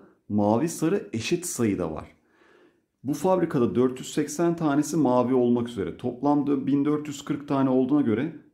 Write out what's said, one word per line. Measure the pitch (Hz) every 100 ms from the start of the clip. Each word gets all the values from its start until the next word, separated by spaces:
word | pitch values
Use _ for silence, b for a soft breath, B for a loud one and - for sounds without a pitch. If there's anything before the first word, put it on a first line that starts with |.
| B B -
mavi | 104 104 117 165
sarı | - 160 196 -
eşit | 110 - 175 -
sayıda | - 113 90 82
var. | 76 80 _ b b b b b b b _
Bu | 120
fabrikada | 151 190 185 170 139 117 113
dört | 127 127
yüz | -
seksen | - 151 - 170 170
tanesi | 156 143 147 165
mavi | 131 123 123
olmak | 127 120 120 120
üzere. | 101 85 82
Toplamda | 120 123 139 147 139 139 135
bin | 143 143
dört | 147 147
yüz | 135 -
kırk | 143 -
tane | 139 131
olduğuna | 127 131 147
göre | 117 107 160 - -